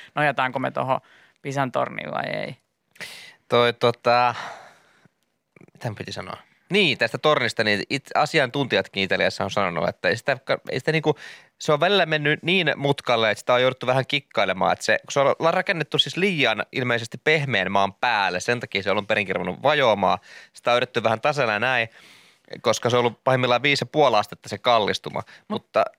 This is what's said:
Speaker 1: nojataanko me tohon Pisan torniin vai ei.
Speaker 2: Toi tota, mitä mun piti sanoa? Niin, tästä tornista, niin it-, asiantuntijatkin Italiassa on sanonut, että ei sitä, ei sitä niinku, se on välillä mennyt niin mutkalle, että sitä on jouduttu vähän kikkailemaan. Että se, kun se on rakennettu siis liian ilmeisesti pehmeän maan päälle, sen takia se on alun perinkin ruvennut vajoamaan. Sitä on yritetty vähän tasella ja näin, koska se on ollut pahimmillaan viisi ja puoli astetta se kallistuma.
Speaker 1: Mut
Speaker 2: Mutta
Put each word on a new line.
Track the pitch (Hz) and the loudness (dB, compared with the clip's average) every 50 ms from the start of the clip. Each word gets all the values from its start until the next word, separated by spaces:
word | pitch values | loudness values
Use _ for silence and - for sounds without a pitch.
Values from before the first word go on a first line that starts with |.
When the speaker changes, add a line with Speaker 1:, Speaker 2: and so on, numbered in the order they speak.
| - - _ | -20 -10 _
Speaker 1:
nojataanko | 147 147 147 135 131 131 127 123 - | -2 0 0 0 0 -2 -2 -2 -4
me | 131 131 | -4 -4
tohon | 135 135 131 131 131 - - _ _ _ _ _ _ _ - | -4 -4 -2 -2 -2 -4 -4 _ _ _ _ _ _ _ -12
Pisan | 147 135 139 139 127 120 | -8 -4 -4 -4 -2 -2
torniin | 135 127 123 - - - - | -2 -4 -4 -6 -10 -10 -8
vai | - - - | -6 -6 -6
ei. | - - - - - - - _ _ _ _ _ _ _ - - - - - - - - _ _ _ | -6 -6 -8 -8 -10 -12 -16 _ _ _ _ _ _ _ -20 -18 -18 -18 -20 -20 -20 -20 _ _ _
Speaker 2:
Toi | - 120 120 120 117 | 2 2 2 2 0
tota, | - - 120 117 - - 120 120 123 123 123 120 - - - - - - - - _ _ _ _ _ _ _ _ _ _ _ _ _ _ _ _ _ - - _ | 2 0 0 0 0 2 2 4 4 4 2 0 -4 -8 -14 -14 -16 -20 -20 -20 _ _ _ _ _ _ _ _ _ _ _ _ _ _ _ _ _ -20 -20 _
mitä | _ - 120 | _ -10 -10
mun | 107 | -8
piti | - - - 98 | -8 -12 -12 -12
sanoa? | 98 95 90 - - - _ _ _ _ _ | -12 -12 -12 -14 -16 -16 _ _ _ _ _
Niin, | 160 208 202 156 120 - | 2 2 2 2 2 0
tästä | 120 113 - - | 0 -2 -2 0
tornista, | - 151 151 143 127 110 - - 113 | 2 2 2 2 0 -2 -2 0 0
niin | 107 104 101 - - | 0 0 0 -2 -4
it-, | - 139 - - - | -6 -6 -8 -4 0
asiantuntijatkin | - 147 151 - 160 139 120 - 143 139 113 - 98 95 - - 98 95 | 0 0 2 2 2 0 2 0 -2 -2 0 0 0 -2 -2 -2 -4 -2
Italiassa | 90 - - 90 92 - - 101 | 0 0 2 2 0 0 -2 -4
on | 98 | -4
sanonut, | - 104 101 92 85 82 87 87 | -2 -2 -2 -2 -2 -2 -2 -2
että | - - - 92 | -2 -2 -2 -2
ei | 85 | -2
sitä, | 120 - - 135 127 - - 147 - - - | 0 -2 -4 -4 -4 -4 -4 -6 -4 -4 -6
ei | - 127 | -8 -6
sitä | - - 156 | -4 -2 -2
niinku, | 160 151 156 143 - - - - - - _ _ _ | 0 0 0 -2 -2 -6 -14 -20 -20 -20 _ _ _
se | - - 151 | -2 0 2
on | 147 | 2
välillä | 160 180 202 196 170 | 2 2 2 2 2
mennyt | 160 160 156 147 147 151 - - | 2 0 0 0 0 0 0 0
niin | 151 180 190 175 151 - | 0 0 0 0 0 -2
mutkalle, | - 139 143 143 - - - 123 113 113 110 | 0 0 -2 -2 -2 0 0 0 2 2 2
että | 104 - | 0 0
sitä | - - 127 | 0 2 2
on | 123 127 | 4 4
jouduttu | 131 127 - - | 2 0 -2 -2
vähän | 120 127 135 131 - | 0 0 0 0 -2
kikkailemaan. | - 143 - _ - - 101 95 92 92 92 87 90 | -4 -6 -6 _ -2 -2 0 0 0 0 0 0 0
Että | - - | 0 0
se, | - 110 - - | 0 0 0 0
kun | - - | -2 -2
se | 143 | 2
on | 139 139 - - - 165 170 | 2 2 2 2 0 0 0
rakennettu | 185 180 - 196 165 151 - - 156 | 0 -2 -2 -4 -4 -4 -2 -2 -2
siis | - 151 - | -2 -2 -2
liian | 160 180 208 185 156 135 113 110 107 - - - | -2 -2 0 0 2 2 2 2 0 -4 -4 -4
ilmeisesti | 127 131 123 117 117 117 - - - - | -4 -2 -2 -2 -2 -4 -8 -12 -4 0
pehmeän | 151 156 160 143 135 120 101 92 92 98 | 0 2 2 0 0 0 0 0 0 2
maan | 98 98 98 95 | 2 2 0 0
päälle, | _ - 123 117 104 98 92 90 87 | _ -2 0 0 2 0 0 -2 -2
sen | - - 120 123 | -2 -2 -2 -4
takia | 113 - - 98 95 | -4 -6 -6 -4 -2
se | 98 | 0
on | 95 | 0
alun | 104 101 | 0 0
perinkin | 98 110 107 104 90 92 | 0 -2 -2 0 -2 -2
ruvennut | 90 90 90 87 - - | -4 -4 -4 -6 -2 0
vajoamaan. | 135 151 147 135 120 104 101 95 92 92 - - - - - - - _ | 0 2 4 4 4 4 4 2 2 0 0 -4 -10 -20 -20 -20 -20 _
Sitä | - - 123 | -6 0 0
on | 120 | 2
yritetty | 123 123 - - 123 107 | 2 2 0 -2 -2 0
vähän | 113 113 113 | 0 0 0
tasella | - 143 147 139 131 117 107 | 0 -2 0 0 0 0 0
ja | 104 | 0
näin, | 113 127 131 120 113 110 - - - - - - - _ _ _ _ _ - - | 0 0 0 0 -2 -4 -6 -14 -20 -20 -20 -20 -20 _ _ _ _ _ -18 -4
koska | - 113 110 - - 120 | 0 0 0 0 0 2
se | 120 | 2
on | 123 | 2
ollut | 123 120 110 - _ | 2 2 -2 -2 _
pahimmillaan | 131 131 127 127 123 123 120 123 | 0 2 2 2 2 0 2 2
viisi | 147 143 131 - | 0 0 0 -2
ja | 120 - | -2 0
puoli | 151 147 131 113 | 2 4 4 4
astetta | 104 107 - - - - - | 2 0 -2 -6 -18 -12 -12
se | 107 101 | -12 -2
kallistuma. | - 123 120 113 104 92 92 - - - - - - | 2 4 4 4 4 2 -2 -4 -6 -8 -10 -10 -10
Speaker 1:
Mut | - - - _ - 208 - - | -12 -16 -20 _ -8 -8 -8 -8
Speaker 2:
Mutta | _ - 107 - - - | _ 0 0 0 0 -2